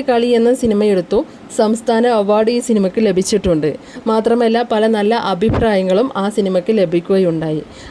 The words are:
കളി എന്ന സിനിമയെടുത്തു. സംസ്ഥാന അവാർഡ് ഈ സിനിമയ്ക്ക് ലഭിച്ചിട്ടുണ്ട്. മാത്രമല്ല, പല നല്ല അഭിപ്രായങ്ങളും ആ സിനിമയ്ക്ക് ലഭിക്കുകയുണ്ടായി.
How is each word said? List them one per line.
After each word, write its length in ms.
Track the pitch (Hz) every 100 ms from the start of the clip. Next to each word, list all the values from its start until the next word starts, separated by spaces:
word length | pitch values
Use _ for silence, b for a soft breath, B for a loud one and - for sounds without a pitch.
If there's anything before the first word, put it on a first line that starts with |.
| 285
കളി 180 | 233 240
എന്ന 260 | 233 233
സിനിമയെടുത്തു. 720 | 262 247 208 214 190 175 202 320 B B -
സംസ്ഥാന 520 | 214 220 - 226 247
അവാർഡ് 440 | 226 202 208 220
ഈ 80 | 240
സിനിമയ്ക്ക് 460 | 240 220 185 226 220
ലഭിച്ചിട്ടുണ്ട്. 680 | 180 190 214 190 160 151 - B B 226
മാത്രമല്ല, 580 | 220 220 240 233 226 240
പല 160 | 220 220
നല്ല 280 | 220 208 226
അഭിപ്രായങ്ങളും 960 | - 185 226 - 226 196 185 185 262 -
ആ 140 | 196
സിനിമയ്ക്ക് 480 | 214 196 185 175 220
ലഭിക്കുകയുണ്ടായി. 840 | 175 170 170 196 185 160 160 156 - B B